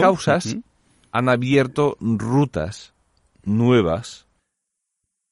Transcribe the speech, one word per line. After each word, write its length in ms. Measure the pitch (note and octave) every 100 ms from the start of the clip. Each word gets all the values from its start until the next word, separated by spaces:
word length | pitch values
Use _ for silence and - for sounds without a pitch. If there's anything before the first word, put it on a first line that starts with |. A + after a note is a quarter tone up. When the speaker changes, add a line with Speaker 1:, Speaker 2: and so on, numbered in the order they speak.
Speaker 1:
causas 460 | F3+ F#3+ - D#3 B2
Speaker 2:
Ujú. 160 | D#3 - _ _ _ _
Speaker 1:
han 180 | A2+ B2+
abierto 640 | B2 B2+ C#3 C3 C3+ D3 -
rutas 960 | A2 A2+ A2 B2+ C#3+ - D#2 - - _ _ _ _ _
nuevas 840 | - G#2+ A#2+ B2 F2+ E2+ A#2+ - _ _ _ _ _ _ _ _ _ _ _